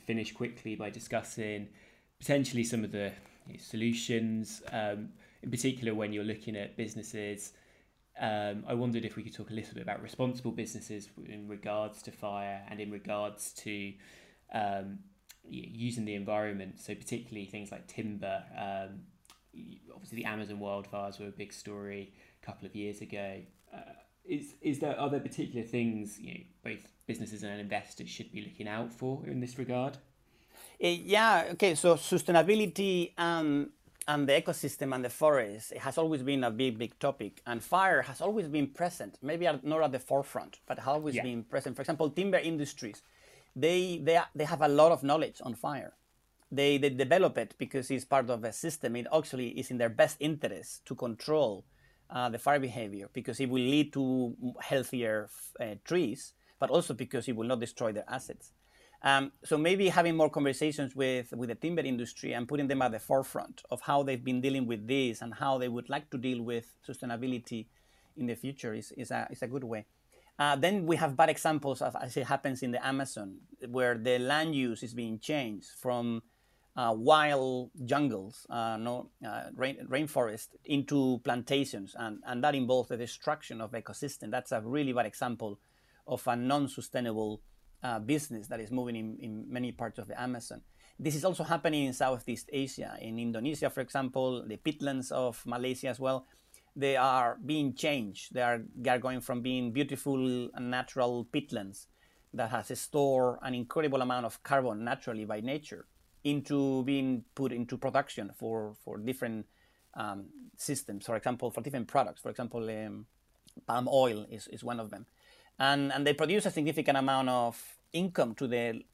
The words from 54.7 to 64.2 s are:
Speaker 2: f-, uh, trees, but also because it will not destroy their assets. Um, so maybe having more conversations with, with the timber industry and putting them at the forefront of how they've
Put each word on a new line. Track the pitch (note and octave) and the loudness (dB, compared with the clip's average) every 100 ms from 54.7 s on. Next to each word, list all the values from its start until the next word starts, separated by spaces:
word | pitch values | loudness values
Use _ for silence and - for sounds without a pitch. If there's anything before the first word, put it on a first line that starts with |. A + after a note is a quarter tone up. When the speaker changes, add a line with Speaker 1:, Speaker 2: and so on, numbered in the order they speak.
| C#3 A#2+ B2+ A#2 G#2+ G#2 | 0 0 -2 0 0 -2
Speaker 2:
f-, | - - - | -10 -14 -8
uh, | A#2 G2+ | -8 -8
trees, | - F3 C3 A#2 - - _ - | -2 0 0 -2 -10 -20 _ -4
but | C3+ | 2
also | D3+ E3+ | 4 2
because | A2+ B2 B2+ A2+ | -2 -4 -4 -2
it | |
will | A2 A2+ | -2 0
not | B2+ | -2
destroy | A#2+ - A2+ | -2 -2 -2
their | G#2 - | -2 -4
assets. | C3 - - - _ _ _ - _ | -6 -8 -14 -18 _ _ _ -20 _
Um, | C3+ C#3 C3+ - | 4 4 2 -6
so | - D3+ | 0 4
maybe | D#3+ F#3+ F#3+ | 6 6 6
having | E3+ E3+ | 6 6
more | D#3+ D#3 | 6 4
conversations | D#3 C#3+ B2+ D#3 D3+ C3+ | 4 2 2 0 0 -4
with, | C3 C3 B2+ A#2+ | 0 0 0 -2
with | A#2 A#2+ | -6 -6
the | |
timber | A2+ D#3+ E3+ | -4 -2 0
industry | C3+ B2 A#2 - B2+ | 0 -2 -4 -8 -6
and | A#2+ A#2 | -4 -2
putting | C#3+ C#3 | 0 2
them | C3+ | 2
at | B2+ | 2
the | A2 | 0
forefront | - C3+ C3 - - - - | 0 0 0 -4 -8 -12 -8
of | A#2+ | -4
how | - C#3+ | 2 2
they've | C#3 B2+ | 2 0